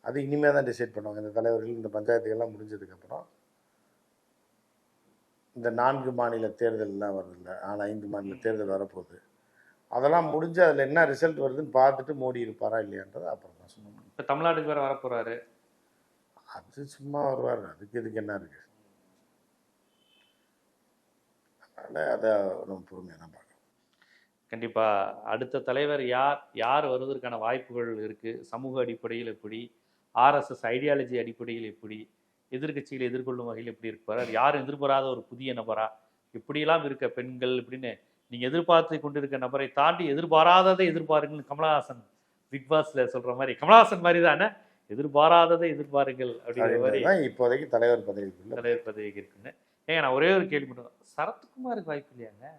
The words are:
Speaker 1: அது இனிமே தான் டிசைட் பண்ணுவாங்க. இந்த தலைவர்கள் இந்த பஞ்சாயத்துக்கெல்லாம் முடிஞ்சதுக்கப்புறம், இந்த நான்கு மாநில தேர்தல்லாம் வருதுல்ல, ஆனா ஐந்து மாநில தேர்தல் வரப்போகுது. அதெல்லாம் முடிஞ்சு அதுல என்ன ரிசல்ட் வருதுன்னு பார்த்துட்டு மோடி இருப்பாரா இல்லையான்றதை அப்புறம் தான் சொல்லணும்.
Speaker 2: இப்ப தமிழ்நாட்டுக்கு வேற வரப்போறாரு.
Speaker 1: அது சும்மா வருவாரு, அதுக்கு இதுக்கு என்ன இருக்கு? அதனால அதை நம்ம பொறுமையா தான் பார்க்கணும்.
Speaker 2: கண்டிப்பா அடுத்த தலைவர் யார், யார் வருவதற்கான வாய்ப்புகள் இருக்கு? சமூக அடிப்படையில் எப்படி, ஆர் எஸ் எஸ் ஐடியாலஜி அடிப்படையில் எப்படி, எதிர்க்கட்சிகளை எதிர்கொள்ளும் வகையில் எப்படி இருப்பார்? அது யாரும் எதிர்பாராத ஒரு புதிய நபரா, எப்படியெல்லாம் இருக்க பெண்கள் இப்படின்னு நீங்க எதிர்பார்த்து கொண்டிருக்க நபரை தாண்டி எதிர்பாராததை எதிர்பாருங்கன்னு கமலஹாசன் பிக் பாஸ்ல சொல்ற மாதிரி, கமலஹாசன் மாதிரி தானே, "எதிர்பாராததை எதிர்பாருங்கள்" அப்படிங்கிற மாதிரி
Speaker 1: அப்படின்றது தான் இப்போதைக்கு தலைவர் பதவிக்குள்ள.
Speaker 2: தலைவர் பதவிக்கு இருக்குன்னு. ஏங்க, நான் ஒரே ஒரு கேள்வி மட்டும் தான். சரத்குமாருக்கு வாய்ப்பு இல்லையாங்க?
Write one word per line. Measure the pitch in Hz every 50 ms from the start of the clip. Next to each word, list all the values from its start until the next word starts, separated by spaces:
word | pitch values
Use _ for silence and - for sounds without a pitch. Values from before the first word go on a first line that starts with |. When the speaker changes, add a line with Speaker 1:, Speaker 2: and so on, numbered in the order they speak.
Speaker 1:
அது | - 113 123 147
இனிமே | 139 139 143 147 147 147
தான் | 143 143 135
டிசைட் | 123 120 - 120 113 -
பண்ணுவாங்க. | 110 104 107 104
இந்த | 107 107 107
தலைவர்கள் | 104 113 110 117 117 113 113 113 120
இந்த | 117 110 110
பஞ்சாயத்துக்கெல்லாம் | 104 107 107 110 117 117 - 107 110 113 117 113 110
முடிஞ்சதுக்கப்புறம், | 104 107 104 107 98 101 87 92 _ - - - 151 180 _ _ _ _ _ _ _ _ _ _ _ _ _ _ _ _ _ _ _ _ _ _ _ _ _ _ _ _ _ _ _ _ _ _ _ _ _ _ _ _ _ _ _ _ _
இந்த | _ 123 117 117
நான்கு | 113 117 120 131 139 139 127 131
மாநில | 127 120 120 117 117 113 110
தேர்தல்லாம் | 107 110 - 120 117 113 107 107 101 98 98 104 104 98 95
வருதுல்ல, | 92 90 90 87 90 90 92 90
ஆனா | 90 98 104 104 101
ஐந்து | 104 107 107 104
மாநில | 104 104 101 98 98 95
தேர்தல் | 87 - 113 110 107 104 98
வரப்போகுது. | 95 95 98 98 - 92 87 _ 87 90 _ _ _ _ _ _ _ _ _ _ _ _ _ _
அதெல்லாம் | - 123 131 143 160 170 165 156
முடிஞ்சு | 147 156 160 170 165 175
அதுல | 180 165 147 139
என்ன | 135 131 147 170 165
ரிசல்ட் | 143 139 131 165 160 160 143
வருதுன்னு | 139 135 127 143 156 135
பார்த்துட்டு | - 131 131 139 139 135 131 139 151 139
மோடி | 127 127 127
இருப்பாரா | 123 117 110 110 - 107 107 113 113
இல்லையான்றதை | 107 101 101 95 95 98 - 143 165
அப்புறம் | - - - _ - _ _
தான் | - _ -
சொல்லணும். | - - - - - _
Speaker 2:
இப்ப | _ _ -
தமிழ்நாட்டுக்கு | 123 - 139 147 160 170 165 156 151
வேற | 147 151 147 139 135
வரப்போறாரு. | 135 131 - 127 123 117 113 113 117 120 - _ _ _ _ _ _ _ _ _ _ _ _ _ _ _ _ _ _ _ _ -
Speaker 1:
அது | - - - _ _ 139 143
சும்மா | 139 - _ 139 143 143 147 147 139
வருவாரு, | 131 127 123 123 123 113 98 - -
அதுக்கு | _ 101 104 113 120
இதுக்கு | 110 110 107 113
என்ன | 107 101 104
இருக்கு? | 101 87 82 - - _ _ _ _ _ _ _ _ _ _ _ _ _ _ _ _ _ _ _ _ _ _ _ _ _ _ _ _ _ _ _ _ _ _ _ _ _ _ _ _ _ _ _ _ _ _ _ _ _ _ _ _ _ _ _ _ _ _ _ _ _ _ _
அதனால | - - - - 78 78 69
அதை | 62 - 113 110 107 104 98
நம்ம | 95 - - - - 95 92 87 _
பொறுமையா | 92 92 92 90 82 80
தான் | 82 82 76
பார்க்கணும். | - _ _ _ _ _ _ _ _ _ _ _ _ _ _ _ _ _ _ _ _ _
Speaker 2:
கண்டிப்பா | _ - 113 117 113 113 113 110 110 104 98 95 104 104 113
அடுத்த | 107 110 107 113 127 127 - 135
தலைவர் | 120 - 123 135 147 147 147 139 131
யார், | 123 123 127 135 139 143 143 - _
யார் | _ 110 110 117 135 147 151
வருவதற்கான | 139 127 127 131 135 139 135 - 123 120 113
வாய்ப்புகள் | 110 113 127 131 - - 120 120 120 117 113 107
இருக்கு? | 107 107 107 _ - 113 113 120 117
சமூக | - - 117 131 135 127 135
அடிப்படையில் | 123 120 113 113 - 113 117 117 117
எப்படி, | 113 107 _ _ 107 110 113 120 117 _ _ _ _ _ _ _ _
ஆர் | _ 113 123 139 143
எஸ் | 143 135 -
எஸ் | 127 - -
ஐடியாலஜி | 113 120 131 139 147 143 143 131 120 123 120
அடிப்படையில் | 117 117 113 _ 120 117 117 117 113
எப்படி, | 107 104 _ - 107 107 107 110 _ _ _ _ _ _ _ _ _
எதிர்க்கட்சிகளை | 131 127 143 156 143 143 139 - 139 131 127
எதிர்கொள்ளும் | 120 120 127 127 127 127 123 120
வகையில் | 120 117 113 117 120
எப்படி | 110 _ 113 113
இருப்பார்? | 110 110 _ - 107 120
அது | 123 117
யாரும் | 113 110 127 143 151 147
எதிர்பாராத | 127 131 143 139 143 139 139 135 135
ஒரு | 135 127 117
புதிய | 110 _ 123 120 131 131 123
நபரா, | 120 110 113 110 107 110 110 - _ _ _ _ _ _ _
எப்படியெல்லாம் | _ 113 - - 143 151 151 151 160 165 147
இருக்க | 143 135 - 135 120
பெண்கள் | - - 120 127 127 123 127 127
இப்படின்னு | 127 127 117 113 123 131 131 120 107 - _ _ _ _ _ _
நீங்க | 123 120 123
எதிர்பார்த்து | 127 143 170 170 170 170 165 165 160 160 151
கொண்டிருக்க | 151 147 139 147 139 139 139
நபரை | 135 127 127 131 139 139 131
தாண்டி | - 139 143 156 170 170 175 151
எதிர்பாராததை | 139 151 170 170 160 156 160 175 175 185 185 190 190 185 190
எதிர்பாருங்கன்னு | 170 156 165 160 151 156 151 147 143 151 151 135
கமலஹாசன் | _ 143 147 160 160 151 143 127 - 131 120 107 _ _ _ _ _ _ _ _ _
பிக் | - 139 135 131
பாஸ்ல | 156 156 147 - -
சொல்ற | 139 123 - - 131 127 127 123
மாதிரி, | 123 135 131
கமலஹாசன் | 120 - 147 165 214 233 220 220 214 180
மாதிரி | 170 175 170 175 170
தானே, | 170 147 156 196 220 208 - _ _ _ _ _ _
"எதிர்பாராததை | 104 120 143 147 139 143 151 160 170 170 165 165 170 165 170 170
எதிர்பாருங்கள்" | 151 143 147 143 139 143 139 135 131 127 131 123 117 - -
அப்படிங்கிற | 120 120 123 113 113 113 117
மாதிரி | 123 131 131 135
Speaker 1:
அப்படின்றது |
தான் | 127 170 196
இப்போதைக்கு | 185 147 123 - - 123 120 123 139 156 139
தலைவர் | - 113 117 120 120 113
பதவிக்குள்ள. | 98 101 98 101 101 95 90 90 92 107 123
Speaker 2:
தலைவர் | 120 117 120 120 120
பதவிக்கு | - 113 107 107 107 104 98 101
இருக்குன்னு. | 98 - _ 98 101 135 - _ _ _ _ _ _
ஏங்க, | - 160 165
நான் | 147 135
ஒரே | 127 135 151 175 190
ஒரு | 190 175 -
கேள்வி | 147 147 139
மட்டும் | 127 123 123 120
தான். | - _ _ _
சரத்குமாருக்கு | _ _ - 151 190 - - - _ _ 254 254 254 240 214 175
வாய்ப்பு | 160 151 143 139 _ 127
இல்லையாங்க? | 123 117 110 104 101 120 147 160